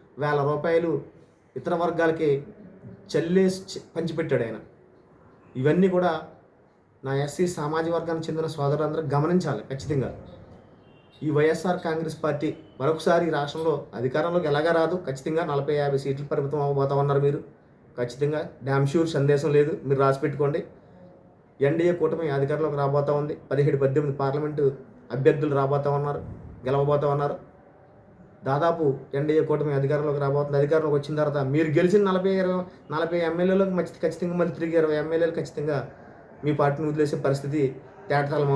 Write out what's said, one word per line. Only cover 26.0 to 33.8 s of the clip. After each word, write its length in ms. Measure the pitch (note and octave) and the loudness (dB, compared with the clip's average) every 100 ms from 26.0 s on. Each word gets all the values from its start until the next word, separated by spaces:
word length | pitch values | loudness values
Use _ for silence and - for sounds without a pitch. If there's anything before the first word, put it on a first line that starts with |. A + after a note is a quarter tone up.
| C#3+ G2 - - - - B2+ | -2 -6 -8 -14 -16 -10 -2
గెలవబోతా 400 | C#3 C#3+ C#3+ D3 | 0 2 2 2
ఉన్నారు. 220 | C#3+ C#3+ - - - - - - - - - - - C3 | 0 -2 -4 -12 -20 -20 -20 -20 -20 -20 -20 -20 -10 -2
దాదాపు 360 | C#3+ E3+ E3 D3 C3 - C#3 | 2 2 2 0 0 -4 -4
ఎన్డీఏ 240 | D3+ D#3 D3+ | 2 2 2
కూటమి 240 | D3 D3 C#3 | 0 0 0
అధికారంలోకి 420 | C#3 D3 D3 C#3+ | 0 0 0 -2
రాబోతుంది. 340 | C#3 C#3+ C#3+ C#3+ | 0 0 0 2
అధికారంలోకి 360 | C#3+ D#3 D#3 D3 | 4 2 2 0
వచ్చిన 160 | C#3+ D3+ | 0 -2
తర్వాత 200 | D3 C#3+ C3+ | 0 0 0
మీరు 140 | D3 D#3+ D3 | 2 2 2
గెలిచిన 240 | F3+ G#3 G3 | 4 4 4
నలభై, 220 | F#3 F#3+ F#3+ | 2 2 0
ఇరవై, 220 | F3+ F#3 F3+ - - | 0 0 -4 -12 -8
నలభై 260 | D3+ E3 F3 E3 | -4 -2 0 0
ఎమ్మెల్యేలకు 460 | E3 F#3 F#3+ F#3+ | 2 2 4 2
మధ్య 220 | F3+ | 0